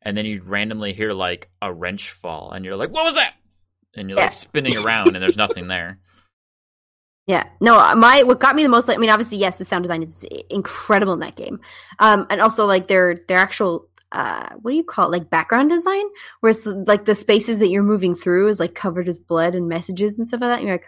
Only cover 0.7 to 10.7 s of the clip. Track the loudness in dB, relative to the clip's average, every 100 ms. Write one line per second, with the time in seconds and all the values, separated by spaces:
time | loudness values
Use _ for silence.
0.7 | -6 -8 -6 -6 -4 -6 -6 -12 _ -10
1.7 | -8 -8 -8 -12 -14 -12 -12 -12 -14 -10
2.7 | -8 -6 -4 -2 -2 -2 -6 _ _ _
3.7 | _ _ -14 -6 -2 -2 -4 -8 -6 -4
4.7 | -4 -2 0 0 0 -2 -2 -4 -4 -8
5.7 | -8 -8 -14 _ _ _ _ _ _ _
6.7 | _ _ _ _ _ -4 -2 -4 -2 6
7.7 | 6 6 6 8 8 6 4 4 4 4
8.7 | 4 2 0 2 2 0 -2 -2 -2 -6
9.7 | -4 -4 -6 -6 -12 -16 -16 -8 -8 -8